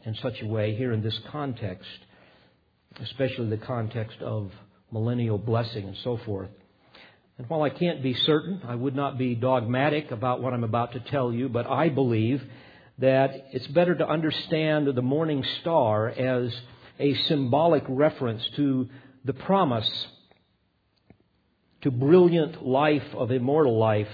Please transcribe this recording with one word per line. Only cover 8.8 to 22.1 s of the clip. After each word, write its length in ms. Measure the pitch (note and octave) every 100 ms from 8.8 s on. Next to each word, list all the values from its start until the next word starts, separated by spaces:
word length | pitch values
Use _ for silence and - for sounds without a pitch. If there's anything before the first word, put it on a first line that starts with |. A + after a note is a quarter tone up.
| C3+
not 240 | C3 C#3 C3
be 160 | B2+
dogmatic 760 | A#2 B2+ C3 A2+ B2+ D3 D3 D3+
about 280 | A#2+ B2 B2
what 140 | B2
I'm 80 | B2
about 280 | A#2 A#2 A#2+
to 80 | B2+
tell 320 | A#2+ C#3+ B2
you, 160 | A#2 C3
but 180 | A#2 A#2
I 220 | C3 E3
believe 540 | C3+ C3 A2+ A2 C3+ - - - - - -
that 500 | B2+ C3 C3+ - -
it's 140 | C3 -
better 300 | C#3+ F3+ D3+
to 120 | D3+
understand 760 | D#3 D#3 - - D#3+ D#3 D3+ C#3+
the 160 | B2
morning 420 | B2 D3 E3 C#3+ A#2+ -
star 480 | F3 E3 A#2 G#2+ A2+
as 460 | - B2+ B2+ B2 A#2+ - - - -
a 140 | C#3+ C3+ -
symbolic 560 | D#3 B2+ C#3 E3+ D3+ -
reference 600 | C3 D3+ - B2 A2 C3+ -
to 320 | C#3+ C3 B2+ - - _
the 100 | A#2+
promise 720 | C3+ - F#3+ E3 A#2 - - - - _ _ _ _ _ _ _ _ _ _ _ _ _ _ _ _
to 80 | C#3+
brilliant 760 | A#2+ C3+